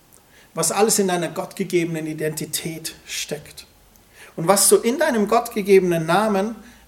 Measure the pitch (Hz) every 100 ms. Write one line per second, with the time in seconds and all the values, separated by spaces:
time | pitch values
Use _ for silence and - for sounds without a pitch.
0 | _ - _ - - 160 160 202 220 -
1 | 190 175 127 185 180 - 170 175 165 160
2 | 156 156 156 151 156 - 165 160 - -
3 | - - - 151 - - - _ _ _
4 | _ - - - 165 202 - 196 233 294
5 | 311 233 202 233 233 220 196 190 180 170
6 | 160 185 220 190 220 226 - -